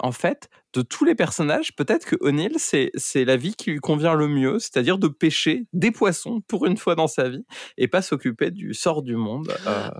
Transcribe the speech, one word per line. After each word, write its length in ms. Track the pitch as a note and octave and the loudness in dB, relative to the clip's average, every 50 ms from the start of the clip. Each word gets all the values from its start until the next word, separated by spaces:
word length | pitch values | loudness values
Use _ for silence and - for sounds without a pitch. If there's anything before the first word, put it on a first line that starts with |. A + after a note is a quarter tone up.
| - | -2
en 80 | C3 | -4
fait, 380 | B2 - - - C#4+ - - - _ _ _ _ - | -4 -2 -2 -2 -2 -2 -8 -20 _ _ _ _ -4
de 80 | C3 | -4
tous 240 | B2 - - - C#4+ | -4 -2 0 2 4
les 100 | E4+ D#4 | 4 4
personnages, 600 | - F3+ D#3+ - - E3 D3 D#3 D#4 D#4+ - - | 4 2 0 0 0 0 0 0 0 -2 -4 -4
peut-être 300 | - C#3+ - A3 E4 - | -2 0 2 0 0 0
que 100 | - - - | 0 -2 0
O'Neill, 320 | - D3 C#3 D3 E3 A3 D#4 D#4+ | 2 2 2 2 0 0 -2 -2
c'est, 340 | - - - D3 C3 - - | -2 0 0 2 0 0 -2
c'est 300 | - - - - C#3+ B2+ | -4 -6 -2 0 2 2
la 100 | A#2+ C3 | 4 2
vie 200 | B2 B2+ F#3 A3 | 2 0 -2 -6
qui 160 | - - - | -6 -4 -4
lui 80 | D#3 D3 | -4 -2
convient 340 | - - D#3 D3 D3+ E3 D#3+ | 0 0 0 2 4 4 4
le 140 | D3+ D3+ D3 | 4 4 4
mieux, 320 | D3 C#3 C3 C3 - A3+ | 2 2 2 2 2 0
c'est-à-dire 380 | - - - C3 A#2+ B2+ F#3 G3 | -2 -2 -2 0 2 2 2 2
de 100 | F#3+ D#3+ | 2 0
pêcher 580 | D3 - - D#3 D3 - - D#3 D3+ B3+ A#3 - - | 0 2 0 2 2 2 0 0 0 0 -2 -4 -2
des 180 | F3+ F3+ A#3 | 0 0 0
poissons 500 | A3+ - A#3+ G3 E3 - - - A#3 A3+ - - | 2 2 2 2 2 0 -4 -6 -6 -6 -6 -4
pour 180 | - F#3 - | -4 0 0
une 120 | F3+ F3+ - | 0 0 0
fois 180 | - F#3 E3+ | 0 0 2
dans 120 | D#3+ D#3+ D3 | 2 2 0
sa 220 | - - C3 B2+ | 0 0 -2 -2
vie 160 | B2 D#3+ - - - - - - - - | -2 -6 -10 -14 -16 -18 -18 -10 -4 0
et 100 | B2+ A2+ | 0 2
pas 140 | - F#3 | 2 0
s'occuper 500 | F#3+ - D#3 C3+ - B2+ A2+ - D3 - | 0 0 -2 -2 -2 -2 -2 -2 -2 -2
du 220 | F3+ G3+ F3 D3+ A2 | -4 -4 -8 -10 -6
sort 280 | - - F3+ D#3+ D3+ C#3 | -4 -2 -2 0 -2 -2
du 120 | B2 A#2 | -4 -2
monde, 360 | A#2 A2+ G#2 A2 C#3 D#3+ - - - - - | -2 -2 -2 -4 -6 -6 -6 -8 -6 -4 -4
euh. 220 | G#2 G2+ G#2 - - | -4 -2 -4 -6 -8